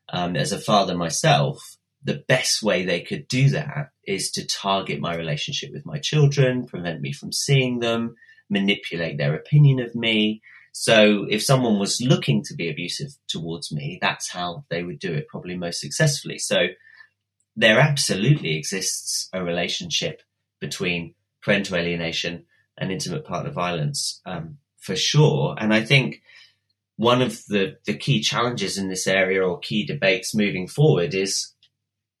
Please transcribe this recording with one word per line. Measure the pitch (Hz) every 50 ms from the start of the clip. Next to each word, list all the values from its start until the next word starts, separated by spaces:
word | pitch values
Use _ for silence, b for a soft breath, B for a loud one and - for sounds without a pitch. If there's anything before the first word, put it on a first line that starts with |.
| b -
um, | 90 90 87 90 87
as | 87 - -
a | - -
father | - 110 107 101 92 90 87
myself, | 87 85 80 - - - 151 - 73 69 69 - - - - - _ _ _ _ _
the | - - - - - -
best | 127 - - - - -
way | 107 101 92 90 90
they | 92 87 87
could | - - 98 78 - _
do | 123 127 139 139
that | 95 80 76 - - - - - _ _ _
is | - 98 92 92 -
to | - 92 -
target | - - - - 98 98 95 92 95 85 -
my | 82 85 85
relationship | 85 82 78 76 76 - - 147 - - 139
with | - 147 -
my | 170 151 143
children, | - - 151 151 143 139 - 139 131 127 127 127 123
prevent | - - - - 87 - 147
me | 143 135
from | 143 - - -
seeing | - - - - 139 135 127 123 123 120
them, | 120 117 113 117 117 117 b b b b b b b b
manipulate | 101 98 98 101 98 - - - 85 85 82 80 73 73
their | 73 71 -
opinion | - - - 147 151 147 139 131 127
of | 117 113 -
me. | 117 117 113 110 107 107 107 107 - B B B B B B
So | B - - 117 113 107 107 104 104 98 - -
if | 107 107
someone | - - 135 131 123 113 104 98
was | 101 - - -
looking | 123 131 180 180 - - - - -
to | - -
be | - 85 -
abusive | - - 87 - - - - - - _ _
towards | - - 85 80 82 85 - - -
me, | 80 - 139 160 - -
that's | 104 - - - - -
how | - 90 87 87 85 76 - _
they | 85 87
would | 87 87 78 71
do | - 87
it | 78 73 - -
probably | - 90 90 90 90
most | 90 87 85 - -
successfully. | - - - - 156 143 143 - - - - -
So | - - 101 92 90 90 - B B B B B B B B _ _ _ _ _ _ _ _
there | 110 117 113 107 127
absolutely | 147 143 143 - - - 95 95 113 139 151 - - - -
exists | - - - 98 95 - - - - - - - - - -
a | 92 92
relationship | 90 87 85 87 90 - - - 90 78 - - - - - - _ _ _ _ _ _ _ _
between | - - - - 95 90 87 85 82 82 _ _ _ _ _ _
parental | - 107 101 98 95 95 90
alienation | 85 85 87 85 85 82 82 - - - 85 87 85 _ _ _ _ _ _ _
and | - 92 95
intimate | 95 - - 90 82 73 -
partner | - 87 80 71 73
violence, | 73 90 87 90 87 80 73 71 71 - - - - - _
um, | 92 90 82 82 80 - - _ _ _ _
for | - - 92
sure. | - - - - 151 - - - - - - - -
And | 107 107 107
I | 110
think | 110 - 143 131 113 - - - b b b b b b b b b _ _ _ _ _ _
one | - 107 120 123 127
of | 123 107 - - - -
the, | 104 98 95 - - _ _
the | 107 -
key | - - 139 117 107
challenges | - - - 113 120 123 120 101 98 90 90 98
in | 95 95
this | 95 92 -
area | 98 95 98 92 95 95 95
or | 92 90 87 -
key | - - 113 104 -
debates | - 76 71 95 95 92 92 - - -
moving | 107 104 98 92 90 90 -
forward | - 143 151 156 - 87 85 78 92
is, | 95 98 98 - - - - _ _ _ _ _ _ _ _ _ _ _ _ _ -